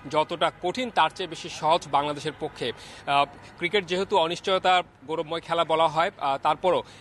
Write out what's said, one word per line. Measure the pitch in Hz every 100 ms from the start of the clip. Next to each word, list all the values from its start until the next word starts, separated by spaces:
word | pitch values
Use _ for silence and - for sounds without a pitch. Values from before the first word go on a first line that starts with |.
| 139
যতটা | 151 151 165 170 -
কঠিন, | 180 214 247
তার | 180 160
চেয়ে | - 180
বেশি | 160 170
সহজ | - 156 170 151
বাংলাদেশের | 139 147 143 151 135
পক্ষে। | 151 - 127 - - - -
আহ, | 143 143 - - -
ক্রিকেট | 170 208 165
যেহেতু | 180 196 202
অনিশ্চয়তার | 165 170 - 190 185 180 170 _ 135
গৌরবময় | 160 156 165
খেলা | - 165
বলা | 156 160 160
হয়, | 151 180 -
আহ, | 143 135
তারপরও | 151 156 185 143 - -